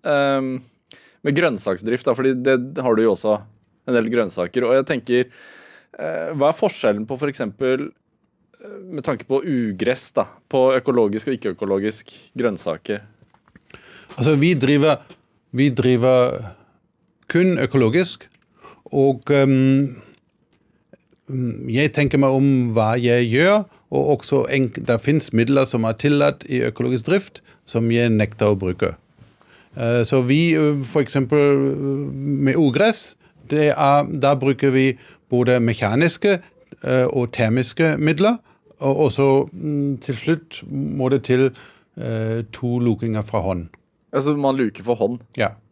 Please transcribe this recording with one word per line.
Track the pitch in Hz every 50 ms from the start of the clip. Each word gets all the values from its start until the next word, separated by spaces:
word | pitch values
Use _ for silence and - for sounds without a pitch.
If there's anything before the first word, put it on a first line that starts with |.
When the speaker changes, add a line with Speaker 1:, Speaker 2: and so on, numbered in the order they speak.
| _
Speaker 1:
ehm, | 151 147 143 139 139 135 135 135 131 131 127 123 _ _ _ _ _ - - _ _ _ _ _
med | 151 147
grønnsaksdrift | 151 170 160 123 98 - 104 95 87 104 110 117 123 -
da, | 139 120
fordi | 113 131 135 131 127 123
det | 135 135 127 123 131 147 - 131
har | 127 117
du | 107 113
jo | 113 101
også, | 92 - 110 107 104 104 - _ _ _ _ _ _ _
en | - 127
del | 120 113 113
grønnsaker. | 117 120 113 92 - - 90 87 - 123 123
Og | 117 127
jeg | 135 135
tenker, | - 156 127 - - 123 123 123 123 _ - - - - - - - - - _ _ - -
eh, | - 78 165 160 82 - 160
hva | 147 139 147
er | 160 -
forskjellen | - 202 - - - 120 104 104 110
på | 110 135 127
for | 147 143
eksempel, | 135 - 135 104 98 _ 135 127 131 131 143 156 _ _ _ _ _ _ _ _ _ _ _ _ _ _ -
eh, | 208 208 202 190 185
med | 180 - -
tanke | - 143 107 -
på | _ 131 139 139
ugress | 185 143 127 120 107 101 92 - 120 127 123 - - _
da, | - 101 - - _ _ _
på | - 135 127 131 131 131
økologisk | 123 - 127 120 113 104 101 110 - -
og | 131 113
ikke-økologisk | - 107 90 - 107 98 98 98 98 107 107 104 - - - - - _ _
grønnsaker? | - 120 120 101 87 - 87 80 78 _ - 104 104 104 - _ _ _ _ _ _ _ _ _ - _ _ - - _ - - - - _ -
Speaker 2:
Altså, | - 113 143 156 139
vi | 143 170 180
driver, | 143 123 131 147 143 143 156 - - - _ - _ _ _ _ _ _ _ -
vi | 123 139 147
driver | 123 - - 123 127 120 117 127 127 127 123 123 - - 113 98 87 _ _ _ _ _ _ _ _ _ _ _ _ _ _ _
kun | - 170 180 185 180 135
økologisk, | 127 123 - 135 123 110 120 170 185 175 - - - - _ _ _ _ _ _ _ - - _ _ - -
og, | 143 135 139 135 123 - -
ehm, | 147 139 139 135 135 131 131 135 135 135 139 135 123 - - - _ _ _ _ _ _ _ _ _ _ _ _ _ _ _ _ - _ _ _ _ _ _ _ 135 131 127 120 110 - 127 127
jeg | 110 123 147 151 151
tenker | 151 147 135 120 143
meg | 139 135
om | 135 135 135 139 135 131 123 120 110
hva | 113 110 107 113 123
jeg | 120 120 120 120 123 117
gjør, | 113 131 160 185 202 214 196 - _ _ _ _ -
og | 135 139 147 147 135
også | - - - 135 117 123
enk-, | 135 139 135 120 - - -
det | - 120 110
finnes | - - 147 156 - - -
midler | 113 120 117 139 139 135 123
som | - 120 113
er | 113 113 -
tillatt | - 143 147 143 143 147 143 - - -
i | 131 123 120
økologisk | 120 113 - 120 127 127 120 110
drift, | - 175 202 190 - _ - _ _ - _ _
som | - - 117 117 117 117
jeg | 117 120 120
nekter | 110 104 104 104 - - 110 107 104
å | 95
bruke. | 95 92 90 - - 87 82 - _ _ _ _ - _ _ _ _ _ _ _ _ _ _
Eh, | - 123 117 120 120 117
så | - - 131 127
vi, | 123 135 151 165 170 160
eh, | 156 156 151 147 143 135
for | 120 - 156 139
eksempel, | - - 143 135 120 151 147
eh, | 143 143 143 139 139 139 139 143 143 139 139 139 143 139 139 135 139 143 143 135 143 135
med | 131
ogress, | 156 160 139 120 147 196 226 220 - - - - _ _ _ _ _ - -
det | 143 151 151 151 -
er, | - 147 139 143 143 147 - - 143
da | 127 139 143
bruker | 131 131 139 135 - - 139 127
vi | 131 131 135 127 - - - - _ _ _
både | - 123 123 123 123 123
mekaniske, | 117 117 113 - - 101 107 135 160 170 170 - - 208 196 175 180 - _ _ _ _ - _ -
eh, | 131 127 131 127
og | - - 135 123 117 -
termiske | - 120 110 113 127 127 - - - 165 160 156 151
midler, | 151 151 160 147 190 214 240 226 _ _ _ _ _ _ - _
og, | 143 139 135
og | 147 156 135 113
så, | - 139 139 135 139 139 - -
mm, | 180 165 151 147 143 143 143 139 123
til | - - 131
slutt | 110 - - 165 160 - _ - - - -
må | - 135 139 147 - 139 127 127
det | 135 135 113
til, | - 127 127 135 131 - - - - _ _ _ _ _
eh, | - - 123 113 110 110 110 113 117 117 110 -
to | - - 123 120 123
lukinger | 120 120 110 101 - 117 110 107 104
fra | - - 107
hånd. | 85 95 92 90 85 82 - _ _ _ _ _ _ _ -
Speaker 1:
Altså, | 139 135 143 151
man | 147 143 135 135
luker | 135 127 107 104 - 95
for | 117 120
hånd? | 101 110 104 123 120 - _ _
Speaker 2:
Ja. | - 110 98 107 - _ _